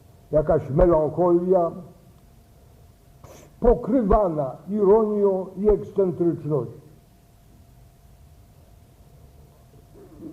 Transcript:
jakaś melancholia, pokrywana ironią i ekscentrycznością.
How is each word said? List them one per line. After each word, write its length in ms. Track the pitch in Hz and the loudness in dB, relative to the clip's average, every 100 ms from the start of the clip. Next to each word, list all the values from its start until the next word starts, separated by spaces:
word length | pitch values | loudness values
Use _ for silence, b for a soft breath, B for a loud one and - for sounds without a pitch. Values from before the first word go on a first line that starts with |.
| - - - | -20 -20 -4
jakaś 380 | 151 151 160 151 | -2 2 0 0
melancholia, 1000 | 139 180 160 151 151 180 175 180 - 170 185 165 - - - _ _ _ - - - - _ _ - - B B - | 2 4 4 0 0 2 2 2 0 0 -6 -18 -20 -20 -20 _ _ _ -20 -20 -20 -20 _ _ -20 -20 B B -2
pokrywana 1000 | 240 226 - 262 202 220 190 151 131 - 180 | 0 2 0 0 2 2 2 -2 -6 -8 -8
ironią 760 | 214 190 220 214 208 202 190 185 180 | 0 4 4 2 0 0 -2 -6 -4
i 120 | 208 | 0
ekscentrycznością. 1080 | 202 - - 190 170 170 147 147 151 110 - - - _ _ _ _ _ - - - - _ - - - - - - - - - _ - - - - - _ - - - - - - - | 0 -2 -2 -2 0 -2 -2 -4 -4 -6 -14 -20 -20 _ _ _ _ _ -20 -20 -20 -20 _ -20 -20 -20 -20 -20 -20 -20 -20 -20 _ -20 -20 -20 -20 -20 _ -20 -20 -20 -20 -20 -20 -20